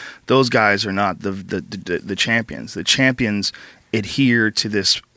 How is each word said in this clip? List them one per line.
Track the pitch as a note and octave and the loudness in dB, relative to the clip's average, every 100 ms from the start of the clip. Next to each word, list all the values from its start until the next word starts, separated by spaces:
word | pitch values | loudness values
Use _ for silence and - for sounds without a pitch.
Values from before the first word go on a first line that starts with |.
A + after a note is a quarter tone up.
| - - - | -16 -8 2
Those | C3 B2 | 2 4
guys | B2 G#2+ G2+ | 4 4 2
are | G#2+ | 0
not | G2 G2+ E2 | 0 0 0
the, | G2+ | -6
the, | G2 F#2 F#2+ | -6 -6 -6
the, | - G2 F2+ E2+ | -6 -10 -4 -4
the | - F#2+ | -4 -4
champions. | - A2+ A2+ - - | 0 0 -2 -10 -10
The | - | -6
champions | E2+ - C3 B2 A2+ G2+ G2 - - - _ | -2 2 2 2 0 -2 -4 -8 -16 -20 _
adhere | A2+ G2+ - C3 A#2 G#2+ | -4 -2 2 4 4 2
to | - A2 | 0 -2
this | G#2 F#2 - - | 0 0 -2 -4